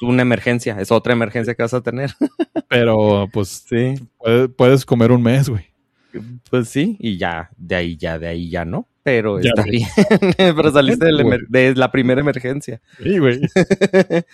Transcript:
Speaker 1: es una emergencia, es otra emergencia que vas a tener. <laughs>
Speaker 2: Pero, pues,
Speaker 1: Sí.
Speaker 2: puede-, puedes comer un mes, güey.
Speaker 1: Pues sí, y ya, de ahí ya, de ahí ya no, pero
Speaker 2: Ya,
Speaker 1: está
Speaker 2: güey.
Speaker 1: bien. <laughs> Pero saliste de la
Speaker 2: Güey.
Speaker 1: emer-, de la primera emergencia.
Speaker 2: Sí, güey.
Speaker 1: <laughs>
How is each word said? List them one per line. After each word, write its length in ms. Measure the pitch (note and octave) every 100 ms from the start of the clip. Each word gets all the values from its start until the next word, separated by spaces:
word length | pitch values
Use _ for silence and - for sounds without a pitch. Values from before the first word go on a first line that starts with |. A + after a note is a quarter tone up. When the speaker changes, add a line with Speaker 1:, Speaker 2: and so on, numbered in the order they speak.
| A#2+
Speaker 1:
es 60 |
una 80 | B2+
emergencia, 580 | B2 A2+ B2+ A#2+ A#2+ G#2
es 120 | G2
otra 220 | A2+ A2+
emergencia 400 | A#2+ A2 A#2+ A2+ A#2
que 80 |
vas 100 | A#2
a 80 | B2+
tener. 300 | B2 A#2+ C3+ -
<laughs> 480 | C#4+ - E4 E4 -
Speaker 2:
Pero, 580 | B2 A#2 A2 G#2+ G2+ G2
pues, 340 | A2 F#2+ - -
Speaker 1:
Sí. 260 | A#2 B2+ C3+ A#2+ _
Speaker 2:
puede-, 320 | A2+ A#2+ B2+
puedes 360 | B2+ B2+ C#3 -
comer 260 | B2 A2+
un 100 | B2
mes, 260 | A#2 C3 C3+
güey. 160 | G#2+ - _ _ _ _ - A#2 B2 -
Speaker 1:
Pues 200 | B2+ A2+
sí, 280 | C#3 F#3 G3+
y 180 | A#2 F2+
ya, 340 | F2+ E2 E2 _
de 180 | F2 F2+
ahí 220 | E2+ D#2
ya, 200 | F2 E2
de 80 | E2+
ahí 220 | E2+ F2
ya 140 | F2
no, 240 | E2+ C#3+ - _
pero 380 | - A#2+ G#2+ G2+
Speaker 2:
Ya, 80 | B2+
Speaker 1:
está 140 | A2
Speaker 2:
güey. 80 | G#2
Speaker 1:
bien. 180 | A#2 A2+ - G3 G#3+ F#3 -
<laughs> 180 | F#3+ D3+
Pero 160 | D3
saliste 340 | C#3+ C3+ A#3+ E3
de 60 |
la 120 | D3+
Speaker 2:
Güey. 120 | A#2 B2
Speaker 1:
emer-, 120 | -
de 260 | B2+ C3 B2+
la 160 | B2+
primera 300 | C3+ B2 B2+
emergencia. 600 | D3 C3 B2 C#3 - A#2 _ -
Speaker 2:
Sí, 140 | D#3 F#3+
güey. 240 | C3+ A#2+
Speaker 1:
<laughs> 840 | E3+ F#3+ F3 G3 G3 F#3+ F3+ E3+ -